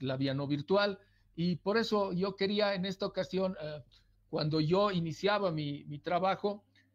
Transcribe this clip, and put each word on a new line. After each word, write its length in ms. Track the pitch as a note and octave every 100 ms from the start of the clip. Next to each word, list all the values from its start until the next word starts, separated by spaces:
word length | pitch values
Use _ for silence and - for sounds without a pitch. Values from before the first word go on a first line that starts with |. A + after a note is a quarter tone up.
la 160 | C3 C3
vía 180 | C#3
no 140 | C3+ C#3
virtual. 520 | C#3+ D3 F#3+ G#3 G3 - _ _ -
Y 220 | F3 F3
por 200 | - G#3+
eso 360 | A3+ G#3+ G3
yo 220 | F3+ G3 G3
quería 400 | G3 G#3 G#3 G3
en 100 | F#3+
esta 200 | F#3 G3+
ocasión, 520 | F#3+ F3+ F#3 F#3+ F#3+
eh, 220 | D3+ D3+ - - _ _ _
cuando 320 | D#3 D3+ D#3+
yo 300 | D#3 F#3 G#3
iniciaba 600 | F#3 E3 D3+ F#3+ G#3 G3
mi, 320 | D#3 D3 C#3+ -
mi 140 | D3
trabajo, 640 | E3 F3 F#3+ F#3+ G3+ G#3 - _ _